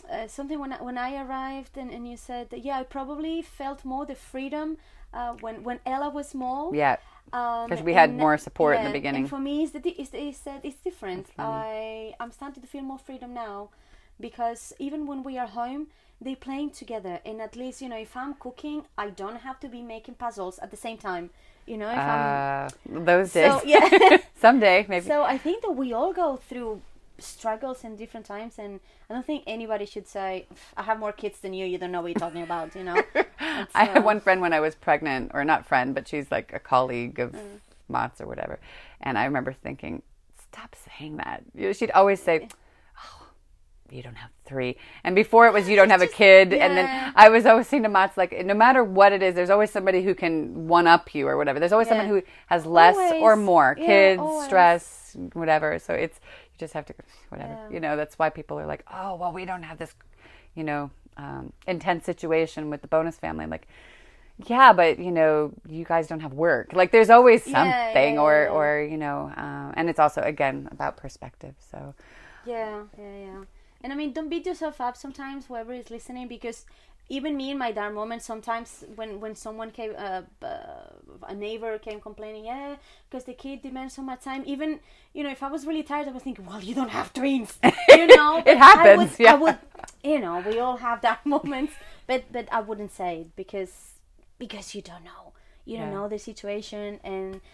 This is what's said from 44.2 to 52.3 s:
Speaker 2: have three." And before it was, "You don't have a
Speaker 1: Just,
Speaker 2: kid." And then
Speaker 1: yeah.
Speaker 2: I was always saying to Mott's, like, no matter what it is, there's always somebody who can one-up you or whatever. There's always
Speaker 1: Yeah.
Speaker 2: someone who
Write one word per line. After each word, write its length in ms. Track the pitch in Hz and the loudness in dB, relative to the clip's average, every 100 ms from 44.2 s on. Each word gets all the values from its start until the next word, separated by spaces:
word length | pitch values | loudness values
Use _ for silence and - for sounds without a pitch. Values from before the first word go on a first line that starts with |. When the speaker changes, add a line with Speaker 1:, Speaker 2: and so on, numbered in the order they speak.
| 117 | -20
Speaker 2:
have 60 | _ - | _ -12
three." 320 | 135 127 120 - - | -6 -6 -8 -16 -10
And 120 | 165 185 | -2 0
before 300 | 220 226 233 | 4 8 8
it 60 | |
was, 140 | 208 185 | 6 2
"You 60 | 202 | 6
don't 140 | 196 | 8
have 120 | 185 | 8
a 40 | 180 | 4
Speaker 1:
Just, 120 | - | 6
Speaker 2:
kid." 360 | 202 190 190 | 10 12 10
And 240 | 196 185 - | 6 2 2
then 80 | 269 | 0
Speaker 1:
yeah. 260 | 262 262 - | -4 -2 10
Speaker 2:
I 140 | 214 | 10
was 160 | 226 240 | 10 6
always 220 | 226 240 | 6 4
saying 160 | 285 | 0
to 60 | 220 | 2
Mott's, 280 | 202 190 - | 2 0 0
like, 160 | 180 - 180 | -2 -2 -2
no 80 | |
matter 300 | 202 233 262 | 4 6 6
what 280 | 220 190 202 | 2 6 6
it 80 | 196 | 6
is, 100 | 190 180 | 2 0
there's 140 | 180 | 2
always 220 | 202 214 | 4 2
somebody 320 | 208 190 185 | 0 0 0
who 100 | 185 | 0
can 540 | 190 170 160 147 87 160 | -2 -2 -2 -4 -8 2
one-up 460 | 170 170 170 - 151 | 4 6 4 4 -4
you 120 | 139 | -2
or 80 | 139 | -2
whatever. 220 | 147 139 | -2 -2
There's 140 | 175 | 2
always 140 | 208 226 | 2 2
Speaker 1:
Yeah. 40 | 220 | 0
Speaker 2:
someone 120 | 208 | 0
who 140 | 202 180 | -2 -4